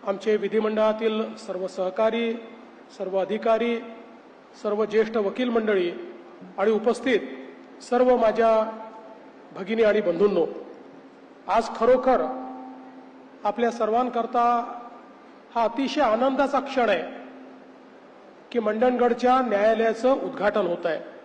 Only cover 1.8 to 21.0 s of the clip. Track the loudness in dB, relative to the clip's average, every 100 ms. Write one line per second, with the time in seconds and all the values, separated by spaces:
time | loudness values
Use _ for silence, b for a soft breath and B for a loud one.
1.8 | -4 0 0 0 -2 -4 -10 -20 -20 -20
2.8 | -20 -10 -4 -2 -2 -2 0 2 0 -4
3.8 | -8 -16 -20 -20 -20 -20 -20 -8 -4 -2
4.8 | 0 2 0 0 -2 -2 0 0 2 0
5.8 | 0 -6 -14 -16 -20 -20 -16 -2 0 2
6.8 | 0 0 0 0 -2 -12 -16 -18 -20 -20
7.8 | -2 2 4 6 4 4 4 4 2 -6
8.8 | -14 -16 -20 -20 -20 -20 -18 -12 -4 2
9.8 | 4 4 2 2 2 4 0 -4 -14 -18
10.8 | -20 -20 -20 -20 -20 -20 0 0 0 0
11.8 | 4 4 6 2 2 -4 -10 -12 -14 -18
12.8 | -20 -20 -20 -20 -20 -6 -4 0 -2 0
13.8 | 0 2 2 -2 -2 2 2 2 -2 -10
14.8 | -14 -20 -20 -20 -20 -20 -8 -2 0 0
15.8 | -2 2 2 2 2 2 0 0 -2 0
16.8 | 2 0 -2 -12 -16 -20 -20 -20 -20 -20
17.8 | -20 -20 -20 -20 -20 -20 -4 -2 0 2
18.8 | 2 4 2 2 2 2 2 2 2 2
19.8 | 0 2 2 0 -2 -2 -2 0 -2 -2
20.8 | -4 -4